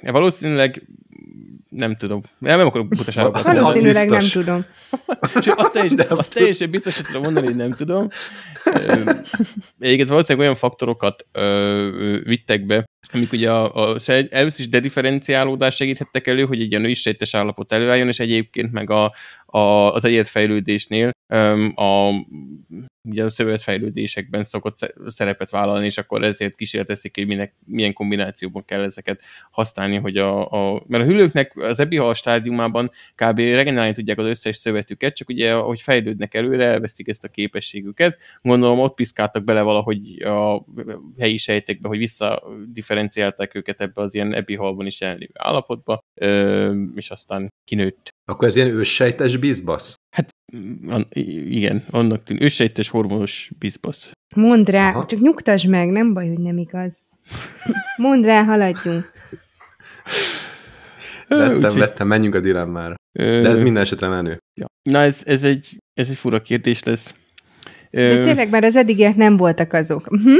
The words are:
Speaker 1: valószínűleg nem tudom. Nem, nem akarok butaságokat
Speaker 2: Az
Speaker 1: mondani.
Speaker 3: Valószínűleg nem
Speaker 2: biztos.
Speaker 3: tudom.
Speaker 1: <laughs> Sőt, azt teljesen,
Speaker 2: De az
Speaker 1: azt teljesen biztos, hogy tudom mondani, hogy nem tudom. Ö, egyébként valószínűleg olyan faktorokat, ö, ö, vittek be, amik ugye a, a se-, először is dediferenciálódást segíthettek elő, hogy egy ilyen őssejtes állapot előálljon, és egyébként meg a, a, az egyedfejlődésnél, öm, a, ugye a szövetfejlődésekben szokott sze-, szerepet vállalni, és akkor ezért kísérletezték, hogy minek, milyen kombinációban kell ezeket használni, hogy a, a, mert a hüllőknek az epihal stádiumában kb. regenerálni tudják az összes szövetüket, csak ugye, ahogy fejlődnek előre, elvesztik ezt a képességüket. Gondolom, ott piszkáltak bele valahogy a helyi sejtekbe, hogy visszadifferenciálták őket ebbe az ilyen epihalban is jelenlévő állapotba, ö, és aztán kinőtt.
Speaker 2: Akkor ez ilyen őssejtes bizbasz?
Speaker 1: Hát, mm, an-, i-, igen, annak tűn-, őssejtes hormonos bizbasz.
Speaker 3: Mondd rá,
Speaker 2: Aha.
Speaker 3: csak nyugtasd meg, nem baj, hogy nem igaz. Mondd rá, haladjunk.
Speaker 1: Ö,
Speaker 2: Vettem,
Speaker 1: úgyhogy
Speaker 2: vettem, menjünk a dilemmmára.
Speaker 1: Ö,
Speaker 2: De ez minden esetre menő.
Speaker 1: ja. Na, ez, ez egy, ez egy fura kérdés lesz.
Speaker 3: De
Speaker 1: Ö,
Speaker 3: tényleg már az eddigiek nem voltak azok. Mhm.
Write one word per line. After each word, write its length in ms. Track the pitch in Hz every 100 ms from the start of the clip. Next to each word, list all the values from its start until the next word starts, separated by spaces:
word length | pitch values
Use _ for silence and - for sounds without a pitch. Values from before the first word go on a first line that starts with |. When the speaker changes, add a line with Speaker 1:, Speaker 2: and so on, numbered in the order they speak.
Speaker 1:
valószínűleg 840 | - 131 180 175 156 143 135 - - - _ - - 50 50 - _ -
nem 200 | 113 107
tudom. 260 | 101 104 - _
Nem, 200 | 139 170
nem 100 | 165
akarok 200 | 117 107
butaságokat 480 | 113 117 113 107 104
Speaker 2:
Az 40 | -
Speaker 1:
mondani. 140 | -
Speaker 3:
Valószínűleg 460 | 247 233 226 208 208
nem 100 | 214
Speaker 2:
biztos. 240 | 196 185
Speaker 3:
tudom. 220 | 175 175 185 - - 262
Speaker 1:
<laughs> 440 | - - - 247
Sőt, 100 | 415
azt 180 | 415 427
teljesen, 260 | 214 185 135
Speaker 2:
De 80 | -
az 100 | 165
Speaker 1:
azt 140 | 151
teljesen 360 | 233 220 185 170
biztos, 240 | 190 190 -
hogy 100 | 147
tudom 160 | 135
mondani, 240 | 147 156 127
hogy 100 | 120
nem 160 | 120
tudom. 360 | 123 151 190 208 - - - - 147 -
Ö, 460 | 339 - - - - - - 226 208 - _
egyébként 300 | 127 131 135
valószínűleg 380 | 151 160 135 147
olyan 100 | 127
faktorokat, 680 | 123 - 123 117 101 - -
ö, 100 | -
ö, 800 | 101 101 101 101 101 95 104 104
vittek 420 | - 117 - 107 98
be, 200 | 107 113 _ -
amik 180 | 123 113
ugye 200 | 120 113
a, 220 | 113 110 - 110
a 80 | 113
se-, 280 | - 131 135
először 300 | 135 151 151
is 100 | 120
dediferenciálódást 1080 | 123 135 143 131 139 - 135 135 131 135 -
segíthettek 500 | 135 135 143 131 131
elő, 160 | 127 135
hogy 160 | 127
egy 100 | 110
ilyen 140 | 104 113
őssejtes 480 | 123 117 101 107
állapot 380 | 107 101 104 101
előálljon, 360 | 110 120 127 123
és 120 | 120
egyébként 520 | 117 113 110 - 113
meg 180 | 113 104
a, 240 | 107 107 - - - _
a, 480 | 110 104 104 101
az 100 | - 117
egyedfejlődésnél, 1080 | 117 107 110 107 107 101 104 - 110 120 - _
öm, 380 | 110 107 107 107 101
a, 300 | 101 98 101 101 - 76 67 73 _ 82 131 _ 113
ugye 140 | 107
a 60 | 110
szövetfejlődésekben 1120 | - 110 107 - 98 110 107 107 - 113 104
szokott 340 | 104 107 107 -
sze-, 160 | - - 101
szerepet 420 | - 101 98 98
vállalni, 360 | 101 101 101 104
és 120 | 101
akkor 260 | 101 110
ezért 320 | 107 101 101 _
kísérletezték, 600 | 110 107 98 104 - -
hogy 120 | 101
minek, 260 | 101 101 _ -
milyen 280 | 113 104
kombinációban 720 | 98 101 101 98 - 92 95 -
kell 160 | 101
ezeket 400 | 98 98 98 98 - - _
használni, 440 | - 110 - 98 101
hogy 220 | 101 98
a, 320 | 98 101 -
a, 320 | 107 98 104 -
mert 160 | 120
a 40 | 127
hüllőknek 440 | 202 180 147 135 -
az 220 | 87 117
epihal 340 | 151 160 120
stádiumában 760 | 113 - 117 117 120 117 117 120 - - -
kb. 220 | 113 113
regenerálni 540 | 120 123 139 127 110
tudják 240 | 107 107 104
az 80 | 110
összes 300 | 117 110 104
szövetüket, 600 | 113 107 104 104 139 -
csak 140 | 127
ugye, 240 | 123 117
ahogy 280 | 113 110 113
fejlődnek 520 | - 127 110 107 104
előre, 320 | 110 123 127 120
elvesztik 420 | 110 110 - -
ezt 160 | 107
a 40 | 110
képességüket. 920 | - 104 104 - 104 98 104 175 165 - _
Gondolom, 380 | 123 123 123 123
ott 160 | 131 -
piszkáltak 480 | 117 - 107 107
bele 180 | 104 110
valahogy 600 | 104 104 107 104 104 87
a 440 | 104 104 104 104 - - 113 107 - 127
helyi 180 | 117 113
sejtekbe, 500 | - 104 - 101 107
hogy 100 | 107
visszadifferenciálták 1600 | 113 - 107 - - 107 110 117 - 107 104 110 101 - 101 101
őket 260 | 95 98
ebbe 200 | 98 101
az 120 | 101
ilyen 200 | 104 104
epihalban 520 | 113 101 101 98 95 98
is 160 | -
jelenlévő 300 | 95 87 -
állapotba, 640 | - - 147 - 120 - 110 _ -
ö, 520 | 101 101 98 101 101 101 98 -
és 140 | -
aztán 400 | 101 - 98 98 _
kinőtt. 460 | _ 107 95 - - _ -
Speaker 2:
Akkor 160 | 95 120
ez 80 | 107
ilyen 120 | 127
őssejtes 720 | 113 104 - 123 120 131 127
bizbasz? 580 | 139 107 87 76 - - _ -
Speaker 1:
Hát, 140 | - _ _ 120
mm, 320 | 98 - 85
an-, 180 | 117 -
i-, 420 | - - 78 73 120
igen, 280 | 104 104 -
annak 340 | 120 117 107
tűn-, 180 | - -
őssejtes 460 | 143 - 113 - 104
hormonos 640 | 113 104 104 101 - - -
bizbasz. 520 | 104 - - - - - _ 214
Speaker 3:
Mondd 340 | 220 240 202
rá, 180 | 196 190
Speaker 2:
Aha. 160 | 185 -
Speaker 3:
csak 140 | 214
nyugtasd 480 | 269 320 - 196 175
meg, 200 | 185 175
nem 240 | 202 233
baj, 140 | 185 170
hogy 120 | 170
nem 180 | 175 175
igaz. 440 | 170 180 180 170 _ _ _ - - - 740 762 740 784
Mondd 260 | 254 269 220
rá, 180 | 214
haladjunk. 680 | 214 214 190 180 175 170 - - - - _ _ - _ - - - - - - - - - - - - - - -
Speaker 1:
Ö, 100 | 294
Speaker 2:
Vettem, 180 | 277 240
Speaker 1:
úgyhogy 200 | 104 101
Speaker 2:
vettem, 280 | 104 - 101
menjünk 280 | 107 107 95
a 40 |
dilemmmára. 560 | 95 90 87 85 85 85 _ -
Speaker 1:
Ö, 220 | 110 117
Speaker 2:
De 80 | 113
ez 100 | 113
minden 240 | 123 110
esetre 240 | 95 92 92
menő. 300 | 92 85 82 _ -
Speaker 1:
ja. 60 | - _ -
Na, 100 | 143
ez, 200 | 143 139 -
ez 180 | 139
egy, 340 | 143 135 - - _
ez 160 | - 127
egy 60 | 131
fura 240 | 127 113
kérdés 420 | 113 120 120 117
lesz. 300 | - - - - _ - _ _ - - _
Speaker 3:
De 280 | 123 123 120
Speaker 1:
Ö, 40 |
Speaker 3:
tényleg 260 | 127 277 214
már 140 | 220
az 120 | 226 247
eddigiek 400 | 220 208 208 214
nem 220 | 214 202
voltak 360 | 180 165 165
azok. 360 | 165 156 147 -
Mhm. 220 | 202 226